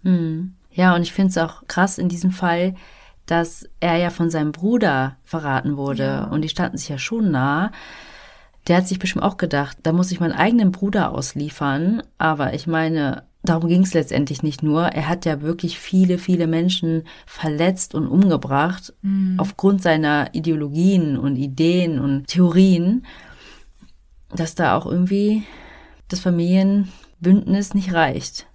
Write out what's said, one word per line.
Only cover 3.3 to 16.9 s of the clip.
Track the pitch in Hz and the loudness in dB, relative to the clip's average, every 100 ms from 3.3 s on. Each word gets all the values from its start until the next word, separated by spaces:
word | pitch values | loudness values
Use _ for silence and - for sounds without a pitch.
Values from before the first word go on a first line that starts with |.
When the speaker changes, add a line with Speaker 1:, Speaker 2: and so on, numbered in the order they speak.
| 170 170 - - - | -2 -2 -8 -18 -4
Speaker 1:
er | 170 170 | 0 0
ja | 175 | 0
von | 175 170 | 0 -2
seinem | 165 151 | 0 -2
Bruder | 151 190 240 208 135 131 - | -2 0 2 2 0 -2 -6
verraten | _ 165 147 131 139 143 | _ -6 -2 -2 -2 -4
wurde | 139 127 | -4 -2
Speaker 2:
Ja. | 135 135 | -2 -2
Speaker 1:
und | - 151 | -4 -4
die | 156 | -4
standen | - 180 - | -2 -4 -4
sich | - | -8
ja | 139 | -8
schon | - 226 208 | -6 -2 0
nah. | 139 135 151 208 - - - - - - - - - - | 2 0 0 -2 -6 -20 -20 -20 -20 -20 -20 -20 -14 2
Der | 175 | 2
hat | 185 | 2
sich | 185 | -4
bestimmt | 190 - | -4 -2
auch | 156 - | -2 -2
gedacht, | 175 143 139 - | -2 -2 -4 -4
da | 160 | -2
muss | 170 180 | 0 0
ich | 180 | 0
meinen | 170 | -2
eigenen | - 190 240 196 | 0 2 4 2
Bruder | 185 196 202 160 | 0 -2 0 -2
ausliefern. | - 131 - 147 - 143 139 175 226 - _ | -4 -8 -6 -8 -4 -4 0 -2 -2 -6 _
Aber | 160 151 135 | -2 0 -2
ich | 143 - | -4 -4
meine, | 160 160 160 143 - - _ | -2 0 -2 -2 -4 -12 _
darum | - 165 170 | -2 0 2
ging's | 180 185 | 2 4
letztendlich | 170 - 127 143 139 | 2 0 -2 -2 -2
nicht | 156 143 | -4 -2
nur. | 151 151 170 | 0 2 0
Er | - 151 | -2 -4
hat | 175 | -2
ja | 170 147 | -2 -2
wirklich | 151 170 170 - | -4 -4 -6 -8
viele, | - 185 185 180 | -2 2 4 2
viele | 180 180 165 | 0 0 2
Menschen | 165 175 180 165 | 2 0 0 0